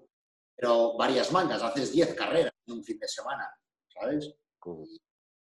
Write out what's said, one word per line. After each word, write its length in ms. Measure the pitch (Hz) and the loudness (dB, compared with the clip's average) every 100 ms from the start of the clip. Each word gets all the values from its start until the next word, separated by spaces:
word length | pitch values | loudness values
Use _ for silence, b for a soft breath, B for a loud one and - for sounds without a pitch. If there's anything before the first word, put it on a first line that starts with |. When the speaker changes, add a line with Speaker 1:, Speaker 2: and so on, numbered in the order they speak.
| _ _ _ _ _ - | _ _ _ _ _ -2
Speaker 1:
pero 400 | 120 117 117 - | 2 4 4 2
varias 360 | 123 123 - | 2 2 2
mangas, 300 | 180 156 110 | 2 2 0
haces 280 | - 143 120 | -2 -2 2
diez 220 | 147 160 | 4 2
carreras 400 | - 104 170 - - - | 0 0 2 2 -2 -12
en 80 | 117 | -10
un 80 | |
fin 140 | 104 104 | -10 -10
de 80 | - | -8
semana, 420 | - - - - - _ _ _ | -8 -8 -8 -10 -14 _ _ _
¿sabes? 400 | 90 120 147 151 - _ _ | -8 -4 -2 -4 -12 _ _
Speaker 2:
Ujú. 220 | 87 80 78 | -12 -12 -14
Speaker 1:
Y 160 | - _ _ _ _ | -20 _ _ _ _